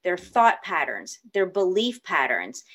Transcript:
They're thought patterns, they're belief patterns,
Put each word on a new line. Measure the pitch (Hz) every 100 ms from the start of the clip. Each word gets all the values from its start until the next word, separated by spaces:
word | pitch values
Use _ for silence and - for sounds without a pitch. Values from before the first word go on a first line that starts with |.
They're | 180 180
thought | - 240 233 -
patterns, | - 170 143 104 - - 226
they're | 202
belief | 185 196 185 190 240 240
patterns, | - 165 131 107 90 - -